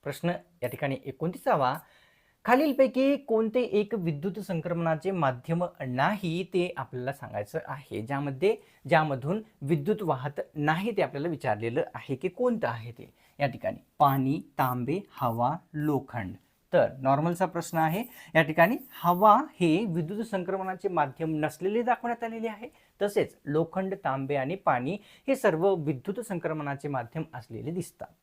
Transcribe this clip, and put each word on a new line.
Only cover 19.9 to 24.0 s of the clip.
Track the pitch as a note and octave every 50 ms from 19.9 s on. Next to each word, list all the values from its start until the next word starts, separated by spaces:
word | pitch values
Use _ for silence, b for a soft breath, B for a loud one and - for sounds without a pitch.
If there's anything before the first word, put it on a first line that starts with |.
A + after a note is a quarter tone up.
| E3 E3+ E3 D#3 G#3 G#3 A3+
संक्रमणाचे | A3+ - F#3+ F3+ F3+ F#3+ F#3+ F#3+ F#3+ F#3 F3 - G3
माध्यम | F3+ E3 D3 C#3 C3 - D#3+ D#3+ D#3+
नसलेले | D3+ D3+ D3+ D3 - F3 F#3+ G#3 A#3
दाखवण्यात | A#3+ A#3+ A#3+ - - A#3+ A#3+ A#3 A#3+
आलेले | A3+ A3+ A3+ A3 A3+
आहे, | G#3+ G3+ A#3 D4 b b b b b _
तसेच | G3 G#3 G3+ G#3+ E3 - - _ _
लोखंड, | - D3 D#3 E3 E3 - F#3+ F#3+ F#3+ G3 F#3+